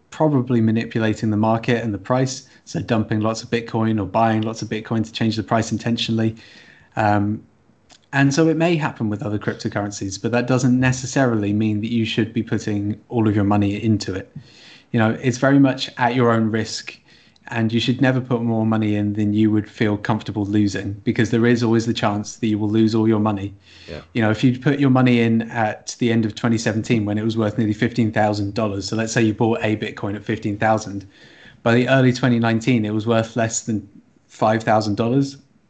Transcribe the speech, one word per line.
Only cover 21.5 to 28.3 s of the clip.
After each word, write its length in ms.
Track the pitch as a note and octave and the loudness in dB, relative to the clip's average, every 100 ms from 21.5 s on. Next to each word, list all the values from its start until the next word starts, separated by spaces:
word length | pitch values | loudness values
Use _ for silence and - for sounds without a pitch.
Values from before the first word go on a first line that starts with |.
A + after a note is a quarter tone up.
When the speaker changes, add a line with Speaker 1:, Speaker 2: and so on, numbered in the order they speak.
| A#2 | 2
Speaker 1:
always 260 | A2+ A2+ A2+ | 2 0 0
the 60 | |
chance 440 | A2 A2 G#2 G#2 - | -2 -2 -2 -6 -6
that 100 | A2+ | -2
you 100 | G#2 | -2
will 120 | G#2+ | 0
lose 260 | A2 A2 A2+ | 2 2 4
all 120 | A2 | 2
your 120 | A2 | 2
money. 340 | G#2+ G2+ G2 G2 _ - - | 2 -2 -6 -12 _ -20 -16
Speaker 2:
Yeah. 120 | D2+ - | -16 -8
Speaker 1:
You 80 | B2 | -2
know, 100 | A2 | 0
if 120 | G#2+ | 2
you'd 180 | C3 B2 | 2 2
put 180 | D3+ C#3 | 0 2
your 120 | C#3 | 4
money 280 | B2+ B2+ A#2+ | 4 4 4
in 220 | A2+ A2+ A2+ | 4 2 -2
at 440 | A#2+ G#2+ - - - | -2 -2 -4 -12 -4
the 120 | A#2+ | 0
end 120 | A2+ G#2+ | 2 0
of 100 | - | -2
twenty 220 | A#2+ A2+ | -2 0
seventeen 460 | A#2 A2 G#2 A#2 G#2 | 0 -2 0 0 0
when 120 | G#2 | -2
it 60 | A2+ | -2
was 100 | A2 | 0
worth 220 | G#2+ A2+ | -2 0
nearly 160 | G#2+ | -2
fifteen 380 | G#2+ A#2 A#2+ A2 | 0 -2 0 -2
thousand 420 | G#2+ G#2+ | 2 0